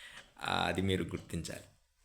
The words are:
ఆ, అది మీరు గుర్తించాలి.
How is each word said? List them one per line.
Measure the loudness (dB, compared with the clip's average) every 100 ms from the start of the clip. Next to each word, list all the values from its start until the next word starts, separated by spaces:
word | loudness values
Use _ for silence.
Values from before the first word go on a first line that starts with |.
| -18 -18 -20 -6
ఆ, | 0
అది | 2 2 2
మీరు | 4 4
గుర్తించాలి. | 2 -4 -4 -4 -4 -8 -14 -20 _ _